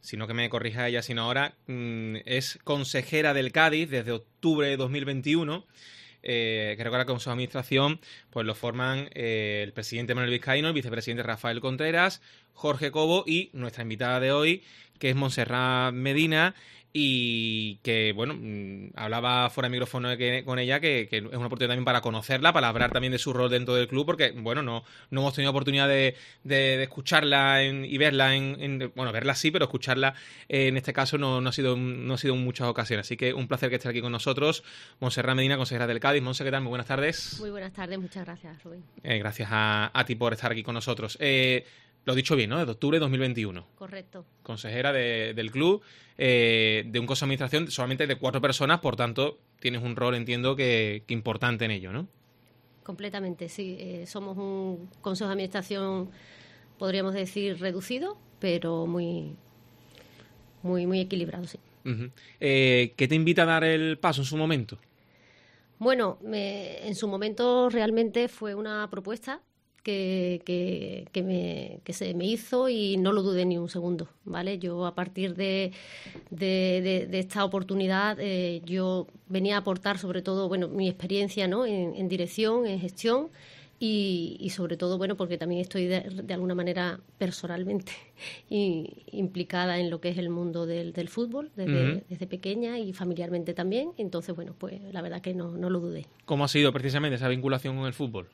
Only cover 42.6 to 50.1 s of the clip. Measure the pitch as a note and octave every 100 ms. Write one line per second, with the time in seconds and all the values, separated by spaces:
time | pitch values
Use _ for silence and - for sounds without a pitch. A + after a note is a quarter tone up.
42.6 | D#3 A2 C#3+ D#3+ D3 C3 C3 A#2 G#2+ F2+
43.6 | E2+ _ F#3+ G3 F#3 F#3+ E3+ _ - A2
44.6 | A2 A#2 C3+ C#3 A#2+ A2+ A2 A2+ A2 A#2
45.6 | D#3+ G#3 - - - _ C3+ B2 A#2 A2+
46.6 | A2 G#2+ A2 A2+ A#2+ C3+ C#3+ C3+ C3 D3+
47.6 | D#3+ - B2+ C3 D3+ C3 C3 C3 C3+ C3
48.6 | C#3 E3+ C#3+ A2+ A#2+ A#2 C#3 D3+ _ _
49.6 | B2 A#2+ A#2+ A#2 B2